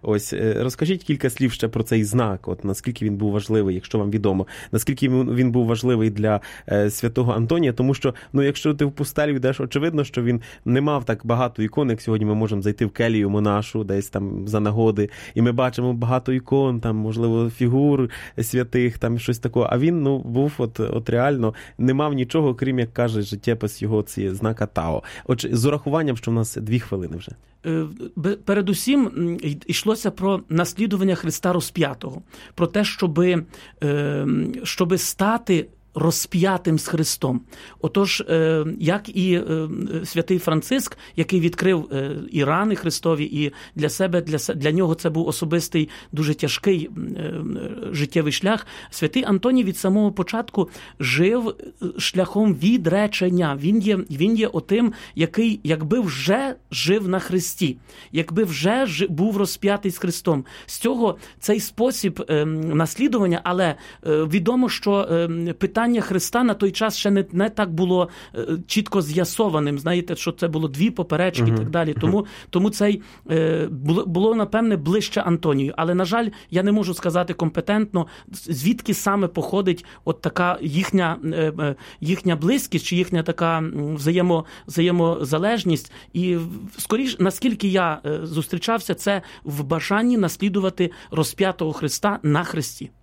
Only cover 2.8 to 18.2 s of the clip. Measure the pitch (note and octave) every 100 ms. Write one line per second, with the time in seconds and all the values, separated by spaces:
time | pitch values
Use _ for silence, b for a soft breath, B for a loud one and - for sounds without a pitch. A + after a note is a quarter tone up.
2.8 | - A#2 A2 G2+ G#2 G#2 G2+ A2 G2 F#2
3.8 | - A2+ G2+ G#2+ G2+ F#2 F#2 B B A2
4.8 | - C#3 C#3 B2+ B2+ B2 B2+ A#2+ A2+ A2+
5.8 | B2 A#2+ A2 G#2 G#2+ G#2 B B - G2+
6.8 | G#2 - A#2 A2+ A#2+ A2 A2+ E3+ D3+ A#2
7.8 | C3 C#3 C#3 B B C3+ C#3 C#3+ D3+ D3
8.8 | C#3+ C#3 C#3+ - D3+ C#3 B2+ C3 C3 C#3
9.8 | D#3+ D#3 C#3 - A#2+ A#2+ A2+ B - B2+
10.8 | C#3+ D3 - A2 A#2 A#2+ B2 - G#2+ -
11.8 | C#3 A2 - A2 G#2+ G#2+ A2 G#2 G2+ G#2
12.8 | A2 - A#2 A2 G2+ G#2 G#2 G2+ G#2+ A2+
13.8 | G#2 G2 G2+ A2 G2 G2+ G2 G#2+ G#2 G#2
14.8 | A2 G#2 G#2 B B - A#2 A#2+ B2+ B2
15.8 | B2 A#2+ A#2+ B2+ B2 C3 - C#3 C3+ A#2+
16.8 | A2+ A2 G#2+ A2 A#2 A2+ A#2 A#2 B2 C3
17.8 | D3 C#3 B2 B